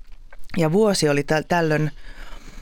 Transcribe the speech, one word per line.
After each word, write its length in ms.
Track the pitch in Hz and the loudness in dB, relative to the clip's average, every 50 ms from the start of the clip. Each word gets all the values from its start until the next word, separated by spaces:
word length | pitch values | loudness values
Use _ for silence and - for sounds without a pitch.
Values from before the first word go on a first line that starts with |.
| - - - - - - - - - - - | -16 -16 -16 -16 -16 -16 -8 -8 -6 -4 0
Ja 160 | 180 165 156 160 | 2 2 4 4
vuosi 360 | 202 220 208 190 - - 147 | 4 4 4 4 4 4 2
oli 140 | 143 143 143 | 4 2 2
täl-, 220 | - 160 156 - - | 2 0 0 2 0
tällöin, 420 | 175 175 165 156 151 151 151 151 - - - - - - - - - - - - - - | 0 2 2 2 2 2 0 0 -2 -6 -12 -14 -12 -12 -12 -12 -12 -12 -14 -16 -16 -14